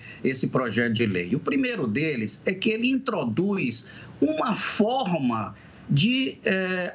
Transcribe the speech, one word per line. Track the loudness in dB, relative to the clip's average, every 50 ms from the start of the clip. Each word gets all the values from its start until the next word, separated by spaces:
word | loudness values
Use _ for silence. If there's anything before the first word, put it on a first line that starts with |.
| -10 -18 -10 -4 -2
esse | -2 0 0 -2 0
projeto | 0 0 0 0 0 0 2 2 2
de | 2 2
lei. | 2 0 0 -2 -2 -2
O | -2
primeiro | -2 0 0 0 0 0 0 -2 -2
deles | -2 0 0 0 -2 -2 -2 -2 -4 -4 -4 -4
é | -4 -4
que | 0 0 0
ele | 0 2 2 2
introduz | 2 0 0 -2 -2 -2 -2 -2 0 0 2 2 2 0 0 -2 -2 -4 -6 -10 -16 -18 -18 -10 -2 0
uma | 2 2 2 2 0 0 0
forma | 0 -2 -2 2 2 2 4 4 2 2 0 0 2 2 2 0 0 -2 -4 -8 -12 -18 -20 -20 -12 -2 2
de, | 4 4 6 6 4 2 0 -2 -2 -2 0
eh, | 0 2 2 0 0 -2 -2 -2 -2